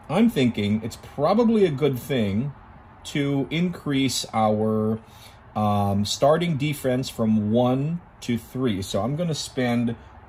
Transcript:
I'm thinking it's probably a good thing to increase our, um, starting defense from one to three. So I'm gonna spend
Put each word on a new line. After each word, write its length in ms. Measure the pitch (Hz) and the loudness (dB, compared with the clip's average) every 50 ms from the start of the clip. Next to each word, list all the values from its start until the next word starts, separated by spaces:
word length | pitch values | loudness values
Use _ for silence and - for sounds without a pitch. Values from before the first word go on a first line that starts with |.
| - - | -8 -2
I'm 220 | 139 185 226 233 | 2 2 4 4
thinking 520 | 233 156 131 120 113 - 104 101 104 110 113 | 4 2 2 2 2 0 0 0 0 0 -2
it's 140 | 113 - - | -4 -10 -12
probably 680 | - - - - 139 160 202 220 247 220 233 214 196 | -16 -14 -6 -2 0 2 4 4 4 4 4 4 4
a 60 | 175 | 2
good 260 | 147 127 151 143 135 120 | 2 2 0 0 0 0
thing 560 | - - 147 127 110 101 98 104 131 147 135 - - - - - - - - - - | -4 -2 -2 0 0 0 0 -2 -2 -4 -6 -12 -16 -20 -20 -20 -20 -20 -20 -20 -12
to 420 | - - 156 143 139 143 139 135 120 | -6 -4 -2 0 0 0 0 -2 -2
increase 760 | 143 160 175 180 175 - - 147 143 135 135 131 - - - - - | 0 0 0 0 -2 -4 -4 -2 0 0 0 0 0 -2 -6 -4 0
our, 640 | 113 110 110 107 107 107 107 110 110 107 110 113 110 - - - - - - - - - - - | 0 2 2 2 2 2 0 0 0 0 0 -2 -4 -6 -12 -20 -20 -20 -20 -20 -20 -20 -10 -4
um, 500 | 107 107 104 104 104 104 101 98 101 104 | -2 0 0 2 0 0 0 0 0 -2
starting 520 | 104 - - - 139 156 170 175 175 165 131 | -2 -2 2 4 4 4 4 2 0 -2 -2
defense 520 | 135 151 147 - - 131 127 127 131 - | -2 -2 -4 -2 -2 -2 0 -2 -2 -4
from 420 | - - 117 110 110 110 104 104 | -4 -2 0 2 2 2 2 2
one 500 | 110 120 123 127 127 131 139 156 170 175 - - - - | 2 2 2 2 2 0 -2 -4 -4 -6 -8 -12 -20 -10
to 160 | - - 120 113 | -6 -4 -4 -4
three. 440 | - - - 127 131 127 104 92 | -4 -8 -6 -4 -2 -2 -2 -2
So 200 | 98 - - 101 | -4 -4 -4 -2
I'm 140 | 98 117 143 | -2 -2 -2
gonna 180 | 147 175 165 156 | -2 -2 -4 -4
spend 640 | 139 - - - - 127 123 120 120 120 117 117 - - - - - - | -4 -8 -8 -4 -2 0 0 0 0 0 -2 -2 -6 -10 -20 -20 -20 -18